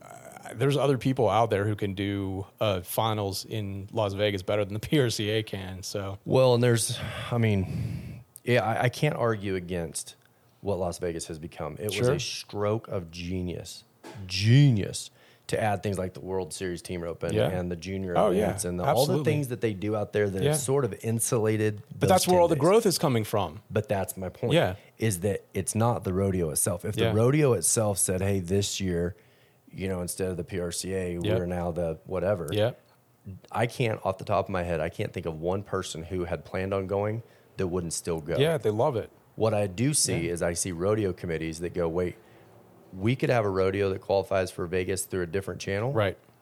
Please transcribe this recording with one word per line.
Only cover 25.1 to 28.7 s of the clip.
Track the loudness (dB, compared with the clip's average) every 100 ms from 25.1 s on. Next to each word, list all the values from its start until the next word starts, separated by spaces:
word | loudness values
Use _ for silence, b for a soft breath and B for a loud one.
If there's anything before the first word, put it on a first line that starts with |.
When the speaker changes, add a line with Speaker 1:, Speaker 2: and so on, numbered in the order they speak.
| 0
Speaker 2:
that | -2 -2 -4
it's | -6 -2
not | 2 2 0
the | 0
rodeo | 0 2 2 0
itself. | 0 -2 -2
If | -4
the | 0
Speaker 1:
Yeah. | 2
Speaker 2:
rodeo | 4 4 6 4
itself | 4 2 2 2 0
said, | 0 0
"Hey, | 2 0
this | 2 2 2